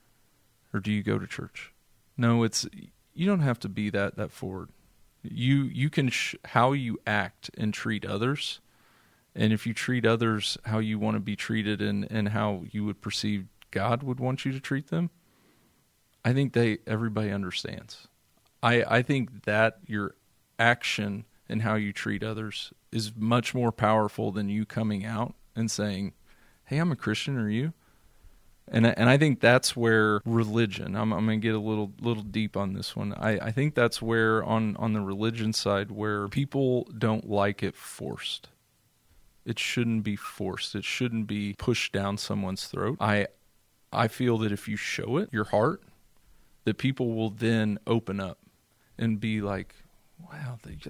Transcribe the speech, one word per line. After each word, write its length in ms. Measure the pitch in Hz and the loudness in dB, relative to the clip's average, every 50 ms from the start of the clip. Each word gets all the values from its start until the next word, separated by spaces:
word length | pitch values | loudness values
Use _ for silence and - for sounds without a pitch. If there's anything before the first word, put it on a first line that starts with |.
| _ _ _ _ _ _ _ _ _ _ _ _ _ - - | _ _ _ _ _ _ _ _ _ _ _ _ _ -6 -6
Or 60 | 98 | -4
do 120 | 95 104 | -2 0
you 100 | 107 104 | 0 0
go 160 | 101 107 104 | 0 0 -2
to 80 | 104 95 | -2 -4
church?" 480 | - - - - - - - - - _ _ _ _ _ _ _ _ - | -6 -10 -10 -12 -12 -14 -18 -18 -20 _ _ _ _ _ _ _ _ -2
No, 260 | - 120 117 117 117 113 | 2 4 4 4 4 4
it's, 240 | 107 - - - - - - - - _ _ _ _ - | 2 0 -2 -6 -6 -10 -16 -20 -20 _ _ _ _ -6
you 100 | - 170 | -2 0
don't 140 | 196 202 175 | 2 2 4
have 200 | 147 131 120 - | 2 2 0 -2
to 80 | - 101 | -4 -6
be 200 | 92 107 107 104 | -4 -2 -2 0
that, 260 | - 101 101 - - | 0 0 0 0 -2
that 140 | - 101 - | -4 -6 -6
forward. 380 | - - 95 92 95 92 87 - - _ _ _ _ _ - _ _ _ - | -8 -8 -8 -8 -8 -8 -10 -12 -16 _ _ _ _ _ -20 _ _ _ -14
You, 400 | - - - 120 131 139 143 139 | -10 -4 0 2 4 4 4 2
you 260 | 123 - 120 135 151 | 0 -2 0 -2 0
can 200 | - 160 139 123 | 2 2 2 2
sh-, 260 | - - - - - - - | 0 0 -4 -4 -6 -10 -6
how 280 | - - 123 120 131 139 | 2 4 6 6 6 4
you 260 | 143 127 117 101 - - | 2 -2 -4 -6 -4 -2
act 420 | - 107 104 95 92 _ _ - - - | 0 0 0 0 -2 _ _ -16 -14 -6
and 160 | - 113 107 101 | -2 -2 -2 -2
treat 320 | - - 113 110 101 92 | -2 -2 -2 -2 -2 -4
others. 540 | 95 101 101 117 131 147 147 - - - - _ _ _ _ _ _ _ _ _ _ _ _ _ _ - | -4 -4 -2 0 -2 -2 -2 -4 -8 -10 -10 _ _ _ _ _ _ _ _ _ _ _ _ _ _ -4
And 160 | 113 110 107 | 2 2 2
if 140 | 110 101 - | 2 2 -2
you 80 | 117 110 | -4 -6
treat 320 | - - - 127 120 113 | -4 -2 -2 0 2 4
others 520 | 113 117 113 120 113 110 107 98 - - - - | 4 4 4 2 2 2 0 -2 -4 -4 -6 -4
how 120 | 107 110 | -2 -2
you 220 | 110 110 107 110 104 | 0 0 0 -2 0
wanna 200 | 107 110 107 107 | 0 0 0 -2
be 160 | 92 107 101 | -2 -4 -6
treated 460 | - - - 113 110 101 107 107 98 | -6 -4 -2 0 0 0 0 -2 -2
and, 240 | 104 104 101 101 101 - | -2 -2 -2 -2 -4 -2
and 180 | 110 110 101 104 | -2 -2 0 0
how 340 | 107 107 107 104 101 90 80 - | 0 0 0 0 -2 -4 -6 -8
you 160 | - 104 104 | -6 -4 -4
would 160 | 104 98 - | -4 -4 -4
perceive 460 | - 101 - - - 107 104 98 92 - _ _ - - | -6 -6 -4 -2 -2 -2 -2 -2 -4 -8 _ _ -16 -6
God 320 | - 135 98 120 120 123 143 | -4 -2 0 0 0 0 -2
would 160 | 131 123 127 | -4 -4 -2
want 260 | 123 127 131 - - | -2 -2 -2 -2 -2
you 60 | 135 | -4
to 80 | 131 135 | -4 -4
treat 280 | - - 139 135 143 - | -4 -2 -2 -2 -2 -2
them, 200 | 165 165 175 165 _ _ _ _ _ _ _ _ _ _ _ _ _ _ _ _ _ _ _ _ _ _ - | -2 -2 -2 -2 _ _ _ _ _ _ _ _ _ _ _ _ _ _ _ _ _ _ _ _ _ _ 0
I 80 | 123 127 | 2 2
think 200 | 139 143 120 - | 2 2 2 4
they, 260 | 120 117 110 104 - - | 4 4 4 2 0 -2
everybody 460 | - 110 107 117 113 104 110 107 101 | -2 -2 0 0 -2 -2 -2 -2 -2
understands. 760 | 98 101 98 90 - - - - - - - - - - - - _ _ _ _ _ _ _ _ _ - | -2 -2 -4 -4 -6 -6 -8 -8 -10 -10 -12 -16 -20 -20 -20 -20 _ _ _ _ _ _ _ _ _ 0
I, 220 | - 117 120 120 - - 110 | 2 4 4 4 4 4 4
I 40 | 123 | 4
think 420 | 123 - 143 135 117 - - 98 - | 4 4 2 0 0 -2 -6 -6 -2
that 340 | 107 104 107 113 113 - - - | 0 4 4 4 4 2 -2 -10
your 300 | - 107 104 101 - - _ _ _ _ _ _ _ _ - | -6 -4 -4 -4 -4 -6 _ _ _ _ _ _ _ _ 4
action 640 | 113 120 120 - - - - - 104 104 101 104 110 _ _ _ _ | 4 4 4 4 0 -4 -2 -2 -2 -4 -4 -6 -8 _ _ _ _
and 140 | - 110 110 | -6 -4 -2
how 140 | 110 107 110 | 0 2 0
you 180 | 107 104 101 98 | 0 0 -2 -4
treat 280 | - - 110 104 95 107 | -4 -4 -4 -4 -4 -4
others 500 | 110 110 110 110 107 - - - - - _ _ - | -6 -6 -6 -8 -8 -8 -10 -10 -12 -14 _ _ -6
is 220 | - 113 107 107 113 | -4 -4 -4 -4 -4
much 380 | 113 107 113 120 120 113 - - | -2 2 4 4 4 2 0 0
more 180 | 127 120 117 | 2 2 2
powerful 600 | - - 110 104 110 110 107 104 - - 113 110 92 | 2 2 2 4 4 4 4 2 0 -2 -4 -2 -2
than 160 | 107 101 101 | -2 -2 -2
you 160 | 101 107 107 | -2 -2 -2
coming 400 | - - 113 113 107 104 98 101 | -2 -2 -2 -2 0 -2 -2 -4
out 300 | 107 113 107 120 - - _ - _ - | -4 -2 -2 -4 -4 -6 _ -18 _ -4
and 160 | 117 113 107 | -4 -2 -2
saying, 420 | - - 104 104 95 92 101 90 - _ _ _ - _ _ _ _ _ _ | -2 -2 -2 -2 -2 -4 -4 -6 -8 _ _ _ -20 _ _ _ _ _ _
"Hey, 140 | - 131 151 | -4 -2 0
I'm 120 | 170 175 | 2 0
a 60 | 143 | 0
Christian, 400 | - - 110 107 - - 147 139 | 0 0 -2 -2 -2 -2 -2 -2
are 120 | 123 110 104 | 0 0 0
you?" 220 | 107 117 139 160 - _ _ _ _ _ _ - _ - - - - _ _ - _ _ - - | 0 0 0 -2 -4 _ _ _ _ _ _ -20 _ -20 -20 -20 -20 _ _ -20 _ _ -8 0
And 180 | - 117 113 | 2 4 6
I, 20 | 117 - | 6 6
and 120 | - 113 120 | 6 6 6
I 80 | 135 | 8
think 220 | 143 156 151 123 - | 6 6 4 4 6
that's 380 | - 117 123 131 - - - | 6 6 6 6 4 2 -2
where 440 | 120 117 113 113 110 107 107 104 101 - | 2 4 4 6 6 6 4 2 2 0
religion, 720 | 113 113 113 113 104 107 117 117 101 92 - 98 92 92 | 2 2 2 2 2 2 2 2 2 0 -6 -6 -4 -2
I'm, 160 | 110 110 110 107 | -2 0 0 0
I'm 120 | 90 110 | 2 2
gonna 120 | 110 110 | 2 2
get 180 | 107 104 113 110 | 2 2 0 0
a 40 | 107 | 0
little, 340 | 104 110 110 107 104 98 - - | 0 -2 -2 -2 -2 -4 -6 -4
little 220 | - 117 117 107 104 | -2 -2 -2 -2 -4
deep 340 | 104 95 110 107 101 - | -4 -2 -2 -2 -2 -2
on 160 | 95 98 95 95 | -2 -2 -2 -4
this 200 | 98 101 - - | -4 -6 -6 -6
one. 200 | - 101 101 101 | -6 -6 -6 -4
I, 240 | - - 110 110 95 | -2 0 0 0 0
I 120 | - 113 | -2 -2
think 240 | 113 135 143 151 - | 0 0 0 2 4
that's 260 | 123 120 113 - - | 4 2 2 2 -2
where 420 | 117 113 117 113 113 110 110 110 - | 0 2 4 4 4 4 4 2 2
on, 320 | - 113 110 110 107 98 | 2 2 2 2 0 -2
on 160 | - 110 113 | -2 0 0
the 100 | 107 107 | 0 0
religion 520 | 101 95 98 101 110 113 117 117 110 110 107 | 0 -2 -2 -2 -2 -2 0 0 -2 0 0
side, 380 | - - 104 101 98 104 101 | 0 2 2 2 2 0 -2
where 360 | 101 104 107 107 104 104 101 | -4 -4 -2 0 0 -2 -2
people 640 | 101 - 135 143 139 - 139 135 127 127 123 - - - | -2 -2 -2 -2 0 0 2 2 4 2 2 0 -4 -4
don't 320 | 110 120 110 110 - - - | 0 0 2 2 0 -2 0
like 340 | 104 101 98 101 98 - - | 2 2 2 2 2 0 -4
it 120 | - - | -4 -6
forced. 760 | - - - - - - - - - - - - - - - _ _ _ _ _ _ _ _ _ _ _ _ _ - - _ _ _ - | -8 -16 -16 -12 -10 -8 -8 -8 -8 -8 -8 -10 -10 -12 -20 _ _ _ _ _ _ _ _ _ _ _ _ _ -20 -20 _ _ _ -8
It 140 | 120 113 - | -8 -4 -4
shouldn't 440 | - - - 127 120 117 113 110 104 | -2 -2 0 0 2 2 2 0 0
be 140 | 107 101 | -2 -4
forced. 580 | 101 - - - - 101 95 95 101 - - - | -4 -6 -10 -8 -6 -6 -6 -4 -6 -8 -8 -8
It 80 | 101 - | -6 -6
shouldn't 440 | - - - 127 120 117 113 107 | -4 -4 -2 -2 -2 -2 -2 -2
be 260 | 104 107 104 104 101 98 | -2 -4 -4 -4 -4 -6
pushed 360 | - - 127 117 - - - - | -2 0 0 0 0 0 -2 -2
down 240 | 98 98 101 101 | -2 -2 -2 -2
someone's 500 | 101 - - 104 101 98 92 95 - - | -4 -4 -4 -4 -4 -2 -4 -6 -6 -8
throat. 300 | - - 95 95 107 151 - | -8 -6 -4 -2 -2 -2 0
I, 280 | - 110 104 104 98 - _ _ _ _ _ _ _ _ _ _ _ - - | 2 2 2 2 2 0 _ _ _ _ _ _ _ _ _ _ _ -6 0
I 160 | 110 117 113 | 0 0 0
feel 280 | - - 127 120 117 110 | 0 0 2 2 2 2
that 120 | 113 107 | 2 0
if 160 | 101 - - | -2 -4 -4
you 80 | 107 107 | -6 -6
show 400 | 104 - - - - 107 107 123 | -6 -4 -6 -4 -4 -4 -2 -2
it, 140 | 165 214 - | -2 -2 -2
your 140 | - 107 104 | -2 -2 0
heart, 360 | - 104 104 113 147 - - - - - _ _ _ _ - _ - - - - _ _ _ - | 2 2 4 4 4 0 -2 -12 -20 -20 _ _ _ _ -20 _ -20 -20 -20 -20 _ _ _ -2
that 100 | 110 104 | -2 -2
people 360 | - - 135 131 - 127 117 113 | 0 0 0 0 0 -2 -2 0
will 160 | 110 110 110 | 0 -2 -2
then 500 | 101 110 120 117 113 110 110 107 101 101 - | -2 0 2 2 4 4 2 0 0 -2 0
open 320 | - 113 117 - - 98 98 | 0 0 0 0 -2 -4 -4
up 200 | 98 90 - _ _ _ _ _ _ _ _ _ _ _ - | -4 -6 -8 _ _ _ _ _ _ _ _ _ _ _ -8
and 240 | - 117 113 110 101 | -4 -2 -2 0 0
be 180 | 113 110 110 107 | -2 -2 -2 0
like, 340 | 101 101 98 95 98 - - - - - _ _ _ _ _ - | -2 -2 -2 -4 -6 -10 -16 -20 -20 -20 _ _ _ _ _ -20
"Wow, 400 | 170 - 151 151 147 123 123 110 - | -20 -16 -12 -10 -10 -10 -10 -10 -14
the, 120 | - - - - | -16 -16 -14 -14